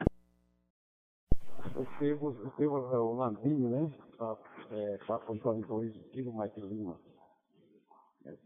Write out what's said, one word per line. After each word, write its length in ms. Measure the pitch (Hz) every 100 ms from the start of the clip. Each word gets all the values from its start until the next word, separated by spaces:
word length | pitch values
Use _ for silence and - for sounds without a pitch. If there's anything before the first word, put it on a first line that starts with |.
| - - - _ _ _ _ _ _ _ _ _ - - - - - 139
Eu 100 | 131 -
sigo, 340 | 147 147 147
eu 200 | 117 123
sigo, 260 | - 147 143 127
é, 60 | 127
o 140 | 113
Landini, 540 | 120 127 101 127 151 123
né? 240 | 127 160 - - -
Tá, 200 | 113 110 - - -
é, 260 | 107 104 101 -
quatro 280 | 117 -
Antônio 340 | 107 120 113 107
dois, 260 | 107 113 104 -
Kilo 220 | 131 123 113
Mike 240 | 101 110
Lima. 360 | 98 107 101 80 - - - _ _ _ _ - _ - - _ 67
É, 60 | -